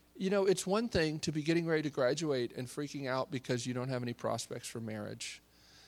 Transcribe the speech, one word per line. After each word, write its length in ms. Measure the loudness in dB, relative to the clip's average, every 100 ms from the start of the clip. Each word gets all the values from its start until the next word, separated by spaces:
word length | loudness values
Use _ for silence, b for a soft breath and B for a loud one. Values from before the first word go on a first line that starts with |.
| _ -4
you 140 | 0
know, 140 | 4 4
it's 200 | 4 4
one 240 | 2 2
thing 300 | 2 2 0
to 120 | -2
be 120 | 0
getting 240 | 2 2 4
ready 160 | 2
to 80 | 0
graduate 600 | 2 2 4 2 2 0 -4
and 100 | -8
freaking 400 | -6 -6 -4 -2
out 220 | 0 0
because 380 | -2 0 0 0
you 80 | -2
don't 140 | -2
have 120 | -2
any 120 | -2
prospects 540 | -2 0 -2 -2 -8 -8
for 120 | -8
marriage. 600 | -6 -6 -6 -8 -10 -12 _ B B B